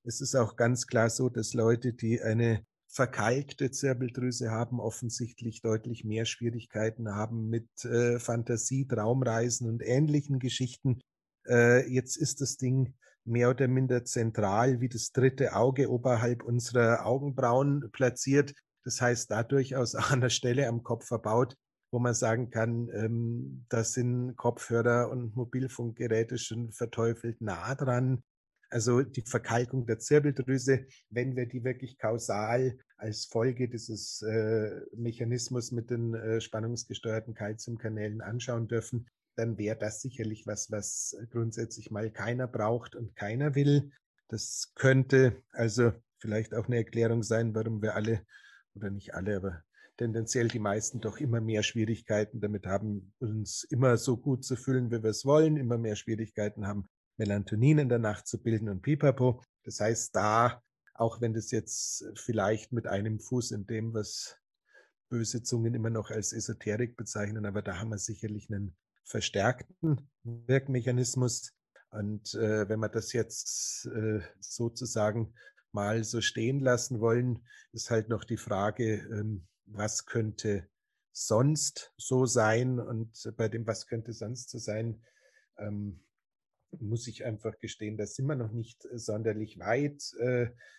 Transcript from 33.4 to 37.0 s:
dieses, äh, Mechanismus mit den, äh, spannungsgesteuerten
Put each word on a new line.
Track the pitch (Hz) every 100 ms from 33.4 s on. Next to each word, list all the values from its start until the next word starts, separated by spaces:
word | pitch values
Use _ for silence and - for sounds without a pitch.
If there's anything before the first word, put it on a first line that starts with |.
| 123 120 123
dieses, | 120 - 107 - -
äh, | 110 113 110 113 107 - -
Mechanismus | 107 117 113 117 120 - 123 120
mit | 120 117
den, | 120 117
äh, | 113 110 113
spannungsgesteuerten | 110 110 113 120 - -